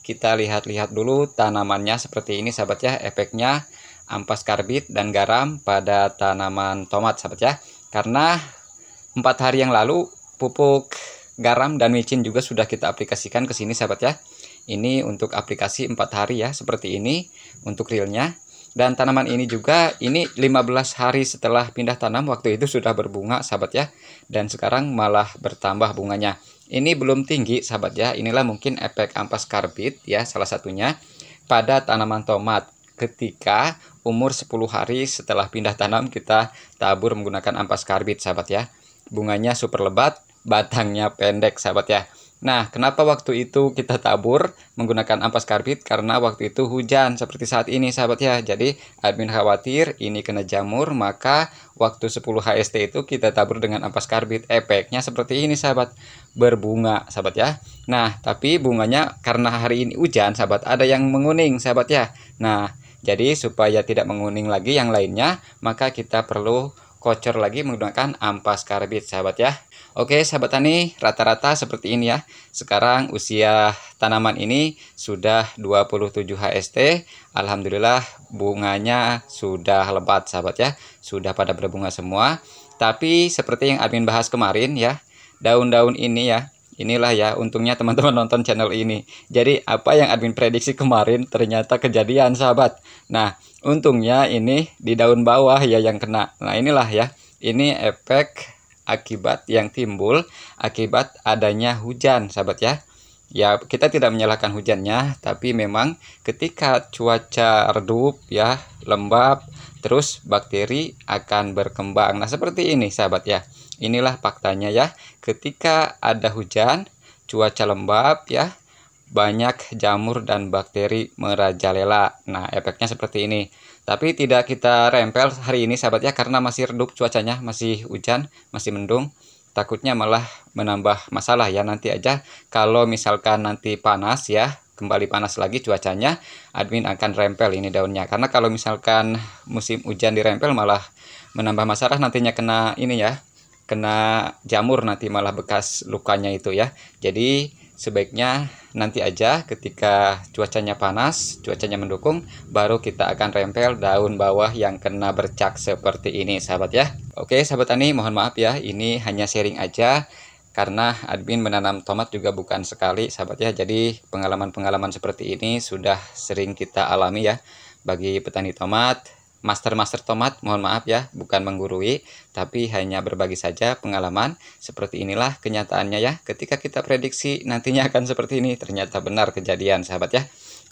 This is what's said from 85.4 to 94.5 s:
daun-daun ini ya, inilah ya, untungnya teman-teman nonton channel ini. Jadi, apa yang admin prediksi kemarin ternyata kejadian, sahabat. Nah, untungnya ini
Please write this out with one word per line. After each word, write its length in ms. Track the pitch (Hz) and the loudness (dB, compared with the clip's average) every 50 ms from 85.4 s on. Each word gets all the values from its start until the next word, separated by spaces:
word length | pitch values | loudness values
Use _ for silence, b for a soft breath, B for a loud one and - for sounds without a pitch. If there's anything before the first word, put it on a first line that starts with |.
daun-daun 560 | - 113 117 123 123 123 120 117 120 123 - - | 4 6 6 6 6 6 6 6 6 6 4 0
ini 320 | - 120 117 120 123 120 | -2 0 0 0 2 2
ya, 200 | 113 120 135 - _ _ _ _ - - | 2 0 -2 -6 _ _ _ _ -12 -6
inilah 360 | 101 113 120 117 120 120 113 | -2 0 2 2 4 4 4
ya, 140 | 104 104 110 - | 4 2 2 0
untungnya 400 | - 117 113 - 113 117 120 123 | -2 -4 -4 -2 -2 0 0 0
teman-teman 400 | - 117 117 113 131 135 143 120 | 0 0 0 2 4 4 4 4
nonton 320 | 120 113 113 123 120 117 | 4 2 2 2 0 2
channel 240 | 123 107 110 110 101 | 2 0 2 2 0
ini. 320 | 98 110 110 113 107 101 - B B B B B | 0 -2 -2 -2 -4 -4 -8 B B B B B
Jadi, 360 | - 120 120 139 143 - - | 2 4 4 4 4 2 2
apa 320 | - 113 110 - 127 143 151 | 0 -2 2 4 6 6 6
yang 160 | 143 87 113 | 6 4 2
admin 200 | 113 113 113 113 | 0 0 -2 0
prediksi 440 | - 123 113 117 117 - 143 135 - | 2 2 2 2 0 -2 -2 -2 0
kemarin 480 | 135 127 123 107 104 110 120 120 127 | 2 4 4 4 4 4 2 2 0
ternyata 560 | - - - 117 107 113 110 110 - 127 120 | -2 0 0 0 2 2 0 0 0 0 0
kejadian, 560 | - 123 - 131 131 110 131 135 131 123 123 120 | 2 2 2 2 2 4 4 6 6 6 4 4
sahabat. 400 | 135 123 120 139 127 117 - - B B B B B B | 4 4 6 6 4 4 2 -2 B B B B B B
Nah, 240 | - 113 107 101 - B B B B B - | 0 0 0 0 -2 B B B B B 0
untungnya 640 | 139 151 160 147 147 123 117 110 117 127 135 135 - | 0 2 4 4 4 4 4 4 4 4 4 4 4
ini 400 | 120 113 110 127 | 2 2 2 2